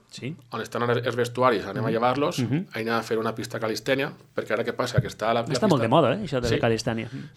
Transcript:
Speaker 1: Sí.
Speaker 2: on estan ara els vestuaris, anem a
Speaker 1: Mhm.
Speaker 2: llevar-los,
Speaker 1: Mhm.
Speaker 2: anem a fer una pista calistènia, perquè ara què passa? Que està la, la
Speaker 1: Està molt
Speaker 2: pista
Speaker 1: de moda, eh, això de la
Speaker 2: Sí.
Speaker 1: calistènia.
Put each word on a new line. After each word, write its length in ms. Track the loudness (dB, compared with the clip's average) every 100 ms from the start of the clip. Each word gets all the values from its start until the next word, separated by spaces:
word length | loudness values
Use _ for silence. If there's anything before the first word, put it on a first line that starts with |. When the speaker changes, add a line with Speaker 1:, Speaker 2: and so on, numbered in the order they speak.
| _
Speaker 1:
Sí. 260 | -12 -10 -10 -10
Speaker 2:
on 80 | -10
estan 240 | -6 -2
ara 80 | 0
els 220 | 0 -2 -2
vestuaris, 480 | -2 2 2 2 -2
anem 200 | -2 0
a 20 |
Speaker 1:
Mhm. 60 |
Speaker 2:
llevar-los, 460 | 2 2 2 0 0
Speaker 1:
Mhm. 280 | 0 0 -2
Speaker 2:
anem 200 | -6 -2 -2
a 60 |
fer 160 | 0 -2
una 160 | -2
pista 260 | -4 -8 -4
calistènia, 500 | -4 -4 0 0 0 -6 -8 -8
perquè 160 | -2
ara 140 | -2 0
què 80 | -2
passa? 240 | 0 0
Que 80 | 0
està 200 | -2 0
la, 80 | 2
la 80 | 0
Speaker 1:
Està 240 | 0 4
molt 100 | 4
Speaker 2:
pista 20 |
Speaker 1:
de 40 | 6
moda, 260 | 6 6 2
eh, 20 | -2
això 160 | -2
de 80 | 0
la 60 | 2
Speaker 2:
Sí. 40 |
Speaker 1:
calistènia. 480 | 2 2 0 -4 -6 -10 -14